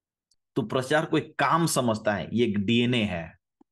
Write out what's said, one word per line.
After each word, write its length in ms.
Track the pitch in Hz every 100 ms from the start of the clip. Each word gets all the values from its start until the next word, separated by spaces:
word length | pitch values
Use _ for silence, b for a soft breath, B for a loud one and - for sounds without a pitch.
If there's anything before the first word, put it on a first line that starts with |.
| _ _ _ _ _ -
तू 60 |
प्रचार 440 | 107 131 127 151 160
को 120 | 156
एक 180 | 147 -
काम 260 | 135 165 165
समझता 480 | 147 120 107 104
है, 160 | 98 -
ये 140 | 110 117
एक 100 | 101
डीएनए 460 | 95 117 120 123
है। 360 | 104 87 82 - _ _ _